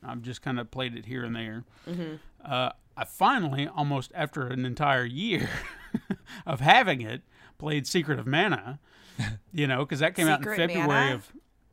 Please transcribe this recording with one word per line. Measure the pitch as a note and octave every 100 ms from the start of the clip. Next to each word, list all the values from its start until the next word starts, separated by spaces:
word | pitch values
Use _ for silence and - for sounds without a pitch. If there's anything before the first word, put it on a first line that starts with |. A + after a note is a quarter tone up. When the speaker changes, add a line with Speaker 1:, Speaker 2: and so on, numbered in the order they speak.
Speaker 1:
I've | B2 A#2+
just | A#2+ A#2+
kinda | C#3 B2 A#2
played | C3 B2+ A#2
it | G#2+
here | B2+
and | A#2+ A2+
there. | A2+ A2+ - - -
Speaker 2:
Mm-hmm. | F3 D#3+ D#3 - -
Speaker 1:
Uh, | - B2+ B2+ - _ -
I | A#2
finally, | - G3+ C4 D#3+ C3+ C#3+
almost | E3 C#3+ C#3 -
after | F3+ D3+ - B2+
an | C3 B2+
entire | A#2+ C#3+ C3 A#2+
year | C3 A3+ F3 - - - - - -
<laughs> | - F#3+ - - E3+
of | B2+
having | D3 A3+ G3+ C3+
it, | A2 B2 - _ - -
played | D3+ D3+ -
Secret | F#3 D#3 B2+
of | A#2+
Mana, | D3 G3+ A#2+ G#2+ C#3+ _ - - -
Speaker 3:
<laughs> | G#2+ G#2+ -
Speaker 1:
you | E3 C#3+
know, | B2+ C#3+
'cause | C3+
that | D#3+ F3+
came | D#3+
out | D3
in |
Speaker 2:
Secret | C#3+ G3 E3
Speaker 1:
February | E3+ D#3+
Speaker 2:
Mana? | C#3 C#3 B2
Speaker 1:
of, | - - _ _ _